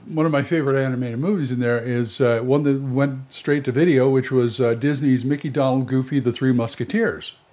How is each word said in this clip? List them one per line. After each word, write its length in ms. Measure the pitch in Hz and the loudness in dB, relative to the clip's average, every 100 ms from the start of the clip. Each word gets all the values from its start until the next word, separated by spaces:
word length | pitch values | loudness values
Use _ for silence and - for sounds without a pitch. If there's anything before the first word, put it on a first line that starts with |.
| - | -6
one 200 | 156 160 | 0 2
of 60 | |
my 120 | 143 | 2
favorite 380 | 139 165 139 135 | 0 0 2 0
animated 380 | 135 127 123 113 | 0 -2 -4 -4
movies 320 | 165 208 135 | -2 -2 -2
in 80 | 123 | 0
there 220 | 120 120 | 0 0
is, 380 | 120 120 117 - | 0 -2 -2 0
uh, 220 | 123 117 | 2 2
one 220 | 127 143 | 2 2
that 180 | 143 135 | 2 0
went 500 | 135 127 139 131 - | 0 0 0 -2 -12
straight 300 | - - 147 139 | -8 -2 -2 0
to 60 | |
video, 380 | 123 175 135 131 | 0 4 4 4
which 220 | 135 127 | 2 2
was, 280 | 131 120 110 | 2 0 2
uh, 140 | 120 | 0
Disney's 500 | 117 139 143 143 127 | 0 0 0 2 2
Mickey, 260 | 131 143 151 | 0 -2 -2
Donald, 380 | 139 131 131 127 | 0 0 0 0
Goofy, 320 | 131 131 143 | -2 -2 -2
The 140 | 120 | -2
Three 200 | - 131 | 0 0
Musketeers. 840 | 123 117 - 117 214 220 101 - - _ | 2 0 -6 -4 -2 -2 -4 -12 -18 _